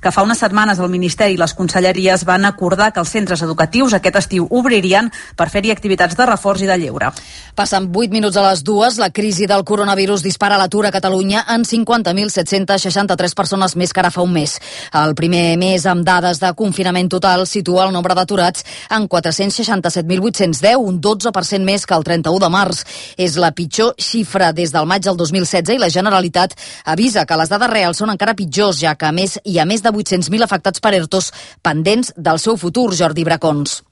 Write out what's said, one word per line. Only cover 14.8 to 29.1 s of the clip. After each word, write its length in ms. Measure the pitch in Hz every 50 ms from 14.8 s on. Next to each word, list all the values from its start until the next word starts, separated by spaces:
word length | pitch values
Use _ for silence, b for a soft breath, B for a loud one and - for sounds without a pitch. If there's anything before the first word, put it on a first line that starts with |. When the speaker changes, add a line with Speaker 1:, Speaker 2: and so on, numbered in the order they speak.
| B B B
Speaker 2:
El 240 | 156 151 156 151
primer 400 | 135 160 170 175 175 175 170 165
mes 320 | 175 180 185 190 180 147 190
amb 160 | 180 175 175
dades 360 | 190 185 180 175 180 175 143 190
de 80 | 185 170
confinament 560 | - 220 202 180 - 190 185 180 185 180 180
total 380 | - 185 - 196 180 180 185
situa 420 | 180 - 208 180 180 175 185 190 190
el 80 | 190
nombre 160 | 175 175 185 185
d'aturats 520 | 180 185 156 202 190 175 180 170 - - B B B B B 214
en 160 | 220 214 185
quatre-cents 480 | - 175 - 165 151 - 190 202 - - 233
seixanta-set 420 | - 214 196 165 170 - 185 165
mil 160 | 160 180 185
vuit-cents 400 | 190 233 196 - 202 175 160 127
deu, 240 | 143 202 240 269 247
un 160 | 196 185 180
dotze 320 | 143 208 220 208 - 233 214
per 140 | 190 175 -
cent 160 | 208 196 190
més 240 | 190 196 202 - -
que 80 | 190
el 80 | 160 156
trenta-u 320 | - 170 170 151 156 165
de 160 | 190 185 165 170
març. 320 | 196 202 185 165 - - B B B B B B
És 200 | B 185 175 139 160
la 140 | 175 165 151
pitjor 380 | - 175 147 - - 220 233 - - -
xifra 460 | - - 233 214 - - 196 185 170
des 220 | 160 160 175 160 135
del 140 | 165 156 160
maig 140 | 185 202 170
del 100 | 196 190
dos 140 | 170 170 151
mil 160 | 160 190 180
setze 300 | - - 180 165 156 226
i 20 | 262
la 140 | 226 175 156
Generalitat 640 | 180 190 214 196 190 185 170 - 175 180 196 - B B B B B B -
avisa 320 | 160 170 220 262 208 208 156
que 140 | - 165 160
les 140 | 160 160 202
dades 180 | 202 147 151
reals 320 | 185 214 190 170 170 - 208
són 80 | 214
encara 240 | 208 170 202 214 226
pitjors, 480 | 190 202 165 131 185 208 202 175 135 160
ja 140 | 160 151 -
que, 80 | 160
a 80 | 156